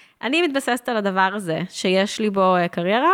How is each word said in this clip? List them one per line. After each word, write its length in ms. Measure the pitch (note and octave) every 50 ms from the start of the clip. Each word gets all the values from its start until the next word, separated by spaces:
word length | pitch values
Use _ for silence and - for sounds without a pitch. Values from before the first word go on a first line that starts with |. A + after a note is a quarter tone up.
| - _ _ -
אני 200 | - A3+ C#4+ E4
מתבססת 480 | F4 D4+ C4+ C#4 - B3+ A#3+ B3+ - B3+
על 80 | A#3+
הדבר 340 | G#3+ G3+ G3 F#3 F#3+ F#3+ F#3+ G3+
הזה, 260 | G#3+ F#3+ E3 D#3+ E3 F3+ -
שיש 500 | - - - F#3+ F#3 F#3+ G3 G3 - -
לי 100 | G#3+ G#3+
בו, 260 | G3 G3 F#3+ F#3 F#3
אה, 120 | F3+ F3
קריירה, 440 | F3 - F3+ E3+ F#3 G#3+ B3 C#4+ E4+